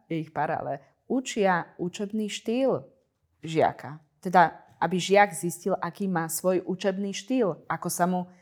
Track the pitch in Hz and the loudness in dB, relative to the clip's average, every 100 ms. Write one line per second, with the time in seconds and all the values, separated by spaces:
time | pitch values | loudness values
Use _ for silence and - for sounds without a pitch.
0 | - 165 151 147 156 151 135 139 - _ | -8 -6 -6 -4 -4 -4 -6 -8 -10 _
1 | - 254 262 233 190 175 - - 175 - | -4 -4 -2 0 2 2 -2 -6 -6 -4
2 | 202 214 208 - - 240 262 151 - _ | -4 -4 -4 -4 -4 0 2 0 -4 _
3 | _ _ _ _ 160 160 101 - 123 151 | _ _ _ _ -4 2 2 0 -8 -14
4 | - _ 190 180 160 - - _ 170 180 | -18 _ 2 6 6 2 -16 _ -2 0
5 | 180 196 202 165 175 - 196 180 170 - | 4 6 6 2 -6 -4 -2 -2 -4 -4
6 | 202 170 160 - 180 185 - 185 202 190 | -2 -2 -2 -2 0 0 0 -2 -2 -2
7 | 202 196 - 254 202 147 - 165 175 - | -4 -6 -2 0 0 -2 -6 -6 -4 0
8 | 180 180 180 - | 0 0 -4 -12